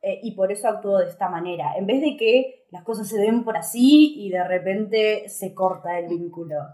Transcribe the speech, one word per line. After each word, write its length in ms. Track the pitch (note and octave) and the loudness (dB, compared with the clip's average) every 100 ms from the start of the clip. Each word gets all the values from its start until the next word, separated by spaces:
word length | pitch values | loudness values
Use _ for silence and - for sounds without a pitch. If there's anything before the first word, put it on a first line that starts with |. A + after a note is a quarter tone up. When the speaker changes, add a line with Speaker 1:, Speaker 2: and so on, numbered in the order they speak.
Speaker 1:
eh, 180 | G3 F#3+ | -6 -6
y 100 | A#3 | -8
por 200 | G3+ F#3+ | -2 -2
eso 160 | G3+ A#3+ | 0 -2
actúo 300 | G#3 G3+ G3 | -2 0 0
de 100 | F3 | 0
esta 200 | - - | -2 -4
manera, 420 | E3+ F3 F3 D3 F#3 | -4 -6 -4 -4 -4
en 100 | G3 | 0
vez 140 | C4 | 0
de 140 | D4+ C#4 | 0 0
que 480 | A3+ B3 C4 - _ | 2 4 2 -8 _
las 120 | F3 | -18
cosas 240 | - G#3+ G3+ | -8 -8 -4
se 80 | A3 | 0
den 240 | G#3 A#3 | 2 2
por 140 | A#3 E3+ | 0 -6
así 580 | - A#3 B3+ D4+ D4+ - | -6 4 8 8 8 4
y 120 | G3+ | -6
de 160 | F3+ | -4
repente 840 | F3+ F#3 F#3 G3 G#3+ A3 G#3+ G#3+ - | 0 -2 -2 -4 0 2 2 0 -6
se 260 | - F#3+ | -10 -10
corta 440 | F#3+ F#3 F#3 F3 F3 | -2 -2 -2 -6 -6
el 80 | E3+ | -4
Speaker 2:
Mm. 20 | |
Speaker 1:
vínculo. 460 | E3+ E3+ E3 D#3+ D3+ C#3+ | -6 -6 -10 -8 -8 -8